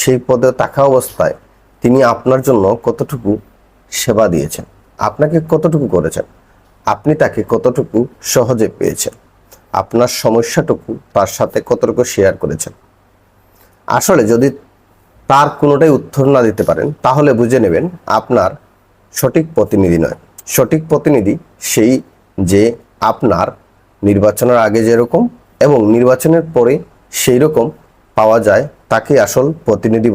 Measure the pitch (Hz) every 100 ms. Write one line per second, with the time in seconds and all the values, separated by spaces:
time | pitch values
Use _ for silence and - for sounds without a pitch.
0 | - 127 123 127 127 127 107 - 139 131
1 | - - 82 - _ _ _ _ 123 131
2 | 123 113 131 131 131 117 95 110 117 113
3 | 123 127 101 104 - _ _ _ _ -
4 | - 107 107 143 147 - - _ _ -
5 | 107 - 151 165 160 160 170 156 120 87
6 | 78 - - _ _ _ _ _ - 107
7 | 147 156 127 - 104 113 123 120 - 107
8 | 123 _ - 139 117 120 104 - 92 -
9 | - - _ _ _ - _ 92 98 113
10 | 123 - 120 113 117 - 151 117 - 117
11 | - - 98 - 113 113 - 113 120 113
12 | 123 - 95 87 73 78 - - _ _
13 | _ _ _ _ _ _ _ _ - 113
14 | - 170 107 117 135 - - _ _ _
15 | _ _ - 139 147 - 143 143 160 131
16 | - - 135 135 113 98 98 78 120 151
17 | 127 143 147 117 117 127 101 82 170 175
18 | - 107 - 120 90 - _ _ _ _
19 | _ - 131 160 160 - 104 104 92 85
20 | 69 - _ - - - 127 156 160 190
21 | - 139 98 151 - _ - - 113 131
22 | - _ _ - 90 98 113 117 _ -
23 | 107 - 127 87 95 - _ _ _ _
24 | 101 101 104 104 123 120 110 110 113 117
25 | 120 170 240 - _ - 127 135 104 117
26 | 123 127 160 165 160 127 117 151 - _
27 | _ - - 123 151 156 117 - _ _
28 | _ - 110 113 104 95 147 - - 113
29 | - 139 104 131 139 156 - 101 117 113
30 | 113